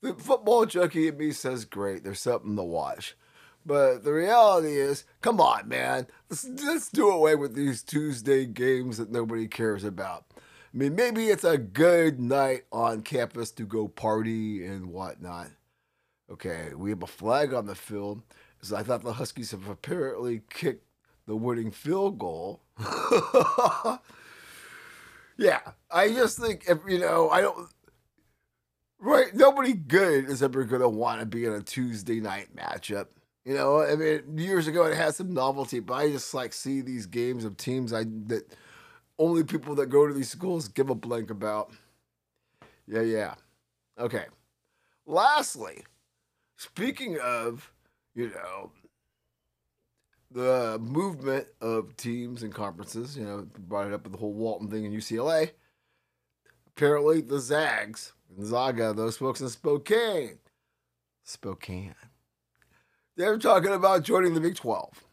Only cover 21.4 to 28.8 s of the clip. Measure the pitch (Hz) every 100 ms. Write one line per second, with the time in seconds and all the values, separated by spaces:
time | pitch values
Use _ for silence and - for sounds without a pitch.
21.4 | 117 120 113 104 143 185 196 196 90 82
22.4 | 87 269 _ - 110 - - 226 - 269
23.4 | - - 247 - 233 254 _ - - -
24.4 | - - - - - - - - - -
25.4 | 208 - - - _ 170 202 226 233 -
26.4 | 233 202 - 165 185 185 175 165 160 170
27.4 | 202 - 175 _ _ _ _ _ _ _
28.4 | _ _ _ _